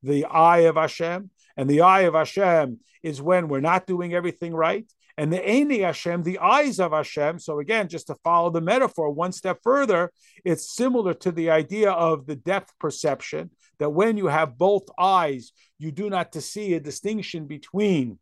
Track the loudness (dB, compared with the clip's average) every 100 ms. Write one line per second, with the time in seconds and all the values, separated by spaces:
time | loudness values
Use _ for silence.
0 | 0 -2 0 4 6 8 6 4 -2 -2
1 | -6 -6 -10 _ _ -8 0 4 6 6
2 | 4 2 0 0 2 4 2 -6 _ _
3 | -10 -6 0 0 2 -2 2 0 0 -4
4 | -2 -4 -4 -8 -8 0 0 0 -8 _
5 | _ -6 -2 -2 0 0 2 0 0 -2
6 | -4 -4 -4 -2 2 2 2 0 0 0
7 | -2 -2 -4 -4 -8 -8 -2 -2 -2 -8
8 | -10 -6 0 2 2 0 0 2 0 -2
9 | -4 -2 -6 -4 -6 -4 0 0 2 2
10 | 0 _ _ _ -4 -4 -4 -4 0 0
11 | 0 -2 -4 -2 2 2 2 0 0 2
12 | 0 0 -4 -10 -4 -4 -4 _ -8 -2
13 | -2 -2 -6 -10 -10 _ _ _ -4 0
14 | 0 0 0 0 -2 2 2 2 -2 -2
15 | 2 2 0 -4 -10 _ _ _ -12 -8
16 | -4 -4 -4 -8 -12 -10 -4 -4 -4 -8
17 | -6 -6 -8 -12 -12 -14 -8 -2 2 2
18 | 0 -8